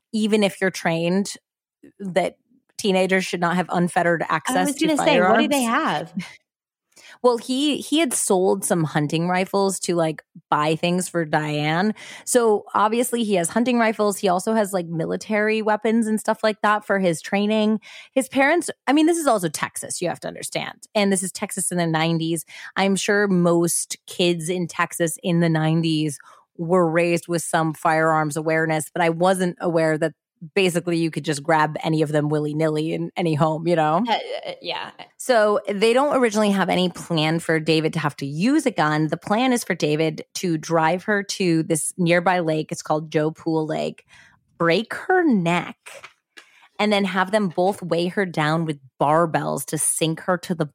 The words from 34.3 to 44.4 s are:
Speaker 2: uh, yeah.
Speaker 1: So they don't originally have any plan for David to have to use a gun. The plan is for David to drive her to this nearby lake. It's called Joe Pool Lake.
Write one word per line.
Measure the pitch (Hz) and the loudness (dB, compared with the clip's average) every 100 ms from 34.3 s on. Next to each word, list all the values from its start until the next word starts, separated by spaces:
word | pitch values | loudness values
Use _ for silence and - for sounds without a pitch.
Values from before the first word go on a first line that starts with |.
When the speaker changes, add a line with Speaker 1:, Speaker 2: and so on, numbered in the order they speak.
| - - | -10 -10
Speaker 2:
uh, | - | -12
yeah. | - - - - - - | -10 -10 -10 -16 -20 -6
Speaker 1:
So | - 233 214 208 - | 0 4 4 2 -2
they | 202 226 | 2 4
don't | 240 294 269 | 4 2 2
originally | 233 208 208 | 2 2 2
have | 196 180 | 2 2
any | 180 180 | 2 0
plan | - - 165 156 165 | -2 -4 0 0 0
for | - 160 | 0 0
David | 156 160 156 | 2 0 0
to | 160 | -2
have | 151 - | -4 -4
to | |
use | 139 151 220 302 | -6 -2 0 2
a | 262 | 0
gun. | 190 151 151 156 | 0 0 2 0
The | 165 | -2
plan | - 214 262 | -2 0 2
is | 240 | 0
for | - | -2
David | 175 151 151 160 156 - | -2 0 0 0 -4 -10
to | - 185 160 | -6 -2 -2
drive | 151 165 160 185 | 0 2 2 0
her | 196 202 | 0 -2
to | 202 - 185 160 | -2 -2 0 2
this | 160 160 - - | 0 -2 -2 -2
nearby | 170 175 175 180 | 2 2 2 0
lake. | 160 156 151 | 0 -2 -4
It's | - | -8
called | - 156 156 | -4 -4 -2
Joe | 156 156 | -2 -2
Pool | 160 165 160 156 | -4 -4 -2 -2
Lake. | 156 151 - _ - - _ | -4 -6 -8 _ -20 -20 _